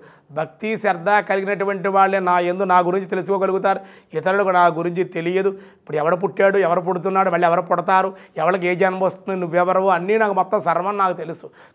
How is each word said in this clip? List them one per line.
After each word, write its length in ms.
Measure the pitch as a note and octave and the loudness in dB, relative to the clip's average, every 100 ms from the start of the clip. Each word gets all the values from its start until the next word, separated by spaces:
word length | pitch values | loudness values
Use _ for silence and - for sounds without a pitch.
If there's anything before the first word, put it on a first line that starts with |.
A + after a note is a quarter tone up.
| - _ _ | -16 _ _
భక్తి 480 | D3 D#3 - G#3+ A3 | -8 -8 -8 -6 -4
శ్రద్ధ 320 | G#3 F3 E3+ | -2 -2 0
కలిగినటువంటి 760 | G#3 G3 G3 G3 G3 G3 G3 G3 | 0 0 -2 -2 -2 -4 -4 0
వాళ్ళే 300 | G3 F#3+ G3 | 2 2 2
నా 200 | F3+ F3+ | 2 0
యందు, 260 | F3 F3+ | 0 -2
నా 140 | G3 F3+ | 2 2
గురించి 280 | F3 F#3 F#3+ | 2 -2 -2
తెలుసుకోగలుగుతారు, 760 | G3 F3 G3 F#3+ F#3+ G3 F#3 - - _ | -4 -2 -2 0 0 0 -2 -6 -20 _
ఇతరులకు 340 | D#3 F3 G3 F#3+ | -6 0 0 2
నా 180 | F3+ F3 | 4 4
గురించి 380 | D#3+ E3+ F3 | 2 -2 -4
తెలియదు. 440 | F3+ F3 E3+ F#3 F#3+ | -4 -4 -2 -2 -2
ఇప్పుడు 480 | F#3+ - _ - D3+ | -4 -10 _ -8 -2
ఎవడు 200 | D3+ F3 | 0 0
పుట్టాడు, 420 | F#3+ - G3 G3 | 0 2 2 4
ఎవరు 220 | F3 F3 | 2 0
పుడుతున్నాడు, 500 | E3+ F#3 F#3+ F#3+ F#3+ | -2 -4 -2 0 0
మళ్ళీ 180 | E3+ F3 | 2 2
ఎవరు 120 | E3+ | 2
పుడతారు, 560 | F3 F3 F3 F#3+ F#3+ G3 - - | 0 0 2 2 0 -6 -14 -2
ఎవరికి 300 | D#3+ F#3+ F3 | 0 0 0
ఏ 80 | |
జన్మ 300 | F3+ F#3+ F#3 | 0 0 0
వస్తుంది, 360 | F#3 F3+ - F#3+ | -2 -4 -6 -6
నువ్వెవరు, 500 | F3 F3 F3 F#3 F#3+ | -2 0 2 2 2
అన్నీ 280 | F3 F3+ A3 | 0 0 0
నాకు 140 | G#3+ | 2
మొత్తం 280 | F#3+ F3+ G#3 | 0 0 0
సర్వం 380 | E3 E3 F#3 G3+ | 0 0 -2 -2
నాకు 140 | F#3+ | -2
తెలుసు. 380 | F3 D#3+ - - - - | -2 -8 -12 -16 -20 -20